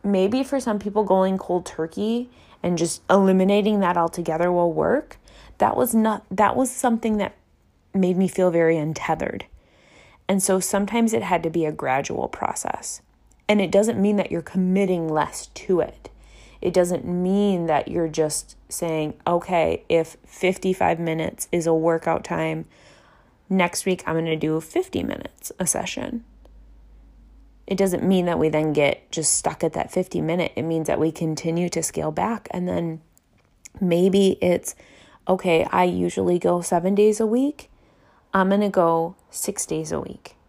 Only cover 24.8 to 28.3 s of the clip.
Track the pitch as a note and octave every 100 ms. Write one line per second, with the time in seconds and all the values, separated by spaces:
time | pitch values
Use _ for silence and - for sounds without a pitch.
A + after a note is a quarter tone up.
24.8 | F#4+ - - G1+ - _ - - F3+ -
25.8 | F3+ - - A#3 - - - - - -
26.8 | - - - - - - - _ - F#3+
27.8 | G3 F3 F3+ F#3 F3